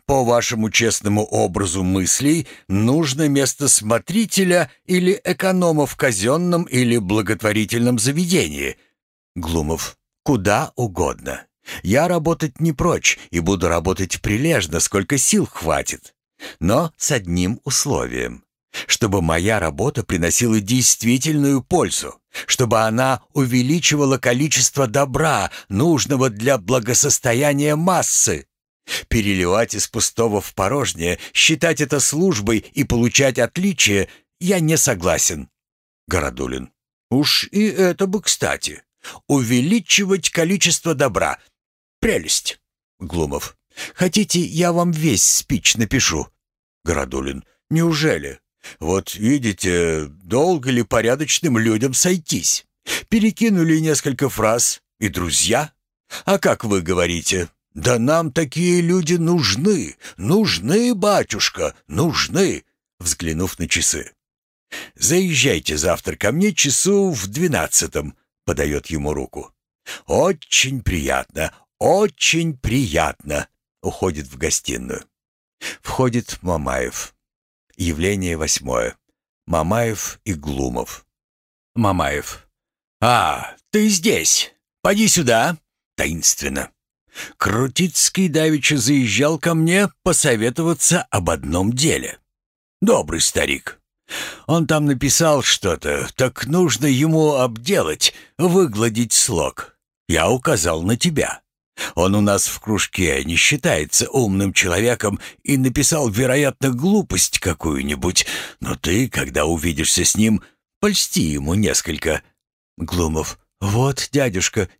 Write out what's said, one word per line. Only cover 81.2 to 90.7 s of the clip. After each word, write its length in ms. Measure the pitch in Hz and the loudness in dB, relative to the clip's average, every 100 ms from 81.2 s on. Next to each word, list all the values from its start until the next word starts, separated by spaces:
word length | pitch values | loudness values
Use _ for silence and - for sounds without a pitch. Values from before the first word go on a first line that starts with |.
| _ _ _ _ _ - | _ _ _ _ _ -2
Мамаев. 720 | 104 90 71 73 - - _ _ _ _ _ - | 0 0 -2 -2 -8 -14 _ _ _ _ _ -2
«А, 520 | 113 120 82 64 - - - | 2 4 2 -2 -8 -16 -4
ты 200 | 214 214 | 2 2
здесь. 640 | 190 202 101 80 - - _ _ _ | 2 2 2 2 0 -2 _ _ _
Поди 260 | 180 208 214 | 0 2 4
сюда!» — 480 | 180 123 113 143 170 _ _ _ - | 4 4 2 2 -2 _ _ _ -6
таинственно. 760 | 73 82 - - 71 69 65 _ _ _ _ - - - | -4 0 0 0 -4 -6 -8 _ _ _ _ -18 -14 -4
Крутицкий 920 | 101 107 131 - 180 - - - 185 | -2 0 -2 0 -2 0 0 2 0
давеча 500 | 151 160 151 - 147 | 2 2 2 0 0
заезжал 640 | 117 143 120 101 147 165 | 2 2 2 2 0 0
ко 140 | 170 | 0
мне 360 | 165 160 185 202 _ | 2 2 4 2 _
посоветоваться 1000 | 185 156 160 113 117 127 165 | 0 2 2 2 0 0 -2